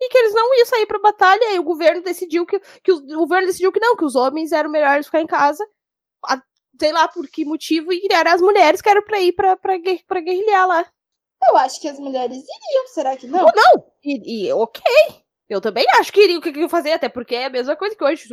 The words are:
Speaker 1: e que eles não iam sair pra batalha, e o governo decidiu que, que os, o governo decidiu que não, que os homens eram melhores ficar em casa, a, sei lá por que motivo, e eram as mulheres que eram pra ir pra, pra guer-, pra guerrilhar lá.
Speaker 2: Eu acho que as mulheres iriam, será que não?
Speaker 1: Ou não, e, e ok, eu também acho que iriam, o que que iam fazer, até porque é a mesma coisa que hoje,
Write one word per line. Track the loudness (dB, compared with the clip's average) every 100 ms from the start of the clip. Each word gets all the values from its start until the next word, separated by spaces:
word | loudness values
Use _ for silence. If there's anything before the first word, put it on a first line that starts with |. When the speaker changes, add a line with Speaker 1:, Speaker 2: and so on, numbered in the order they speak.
Speaker 1:
e | 0
que | 2
eles | 4
não | 2 2 4
iam |
sair | 2 0
pra | -2 2
batalha, | 0 4 4 4 2
e | 0
o |
governo | -4 2 2 2
decidiu | -6 -8 -4 -4
que, | -2 -6 -6 -4
que | -2
os, | -2
o | -4 -4
governo | 0 0 0
decidiu | -2 -2
que | 0
não, | 0
que | 0
os | 0 0
homens | -2 -2 -2
eram | -2 -2
melhores | 0 2 0
ficar | 0 -4
em | -2
casa, | 0 0 -2 -10 _ _ _ _ _
a, | -6 -6 _ _ _ _
sei | -2
lá | 0 -2
por | -2 -12
que | -10
motivo, | -8 -8 -4 -4 -2
e | -6 0
eram | 0 2
as | 2
mulheres | 2 4 4 2
que | 2
eram | 0
pra | 0 -2
ir | 0
pra, | 0 0
pra | 0 -2 -4
guer-, | -4 -6
pra | _ -6
guerrilhar | -4 -2 0 2 2
lá. | 0 -4 _ _ _ _ _ 2
Speaker 2:
Eu |
acho | 2 0 -4
que | -12
as | -10
mulheres | -8 -6 -6 -10
iriam, | -16 -16 -4 -4 -4
será | -6 -6
que | -8 -4
não? | 2
Speaker 1:
Ou | 4
não, | 6 4 4 0 _
e, | -8 -8 -8 -6 -4
e |
ok, | -2 -4 -6 0 2 2 -4 _ _ _
eu | -8
também | -6 -2 2 2
acho | 2
que | 2
iriam, | 4 2
o |
que | -6
que | -6
iam | -4
fazer, | -2 -2
até | -4 -4
porque | -8 -8
é | -8
a | -6
mesma | -6 -4 -6
coisa | -6
que | -4
hoje, | -4 -4 -10